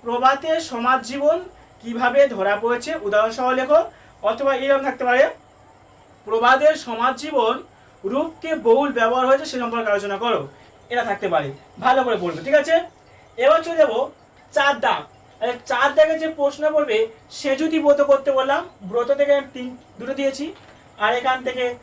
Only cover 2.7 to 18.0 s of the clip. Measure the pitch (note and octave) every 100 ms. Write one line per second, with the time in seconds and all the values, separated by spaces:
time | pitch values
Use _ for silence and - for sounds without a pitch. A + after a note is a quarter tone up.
2.7 | A#3 C#4+ A#3 G3+ G#3 A3 A3 B3+ B3+ C4
3.7 | D4+ - - - _ G3+ A3+ C#4 B3+ C4+
4.7 | C#4 C4+ - B3 B3 D#4+ - _ _ -
5.7 | _ _ _ _ _ - A3+ A#3+ C4 D4+
6.7 | D#4 B3 A3+ B3 B3+ D4+ C#4+ A3+ C4+ -
7.7 | _ _ _ G3 B3+ D#4+ - D#4+ D4+ A3+
8.7 | A#3+ C#4+ A#3+ A3+ B3+ C4 C#4 D4 B3+ A#3
9.7 | A#3 A3 G3+ G3+ G3 A#3 G3 C#3 - -
10.7 | - - A#3+ A#3 G3 G3 E3 C#3+ C3+ -
11.7 | - A#3+ C4+ B3 G3+ F3 D#3+ C4+ D4 D4
12.7 | E4 E4+ _ _ - - - C4 E4 E4
13.7 | E4 C#4+ A3+ C#4 - _ _ - - C#4
14.7 | C4+ - - - - _ _ A3+ A#3+ -
15.7 | B3 C#4 C#4 D#4 D#4+ D#4+ D#4 C#4+ C#4+ D4+
16.7 | D4+ C#4+ A3 A3+ - - - C#4+ C4+ D#4+
17.7 | D#4+ D4 C#4+